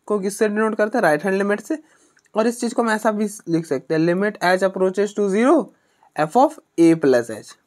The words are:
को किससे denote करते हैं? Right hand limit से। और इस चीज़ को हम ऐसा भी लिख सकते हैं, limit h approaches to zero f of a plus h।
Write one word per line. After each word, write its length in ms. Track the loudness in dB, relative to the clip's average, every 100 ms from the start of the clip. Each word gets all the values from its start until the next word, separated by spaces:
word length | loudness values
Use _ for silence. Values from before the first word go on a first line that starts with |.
| -6
को 120 | -4
किससे 300 | -4 -2 -2
denote 260 | 0 -2
करते 240 | 0 -2 0
हैं? 40 |
Right 220 | 0 0
hand 120 | 0 -2
limit 240 | 0 -2
से। 180 | -4 -8 -10 _ _ _ _
और 120 | -2 -2
इस 140 | -2
चीज़ 140 | -4
को 80 | -2
हम 80 | -2
ऐसा 200 | 0 -2
भी 160 | -2 -4 -6 -4
लिख 180 | -4 -2
सकते 280 | -6 -2
हैं, 60 | 0
limit 380 | 0 0 -2 -2
h 200 | 0 2
approaches 520 | 0 0 -2 0 -4 -2
to 100 | -2
zero 260 | 2 2 2 0 _ _ _ _ -4
f 200 | 0 2
of 220 | 2 0 -8 2
a 140 | 4 4
plus 260 | 4 2 2
h। 220 | -10 -16 -20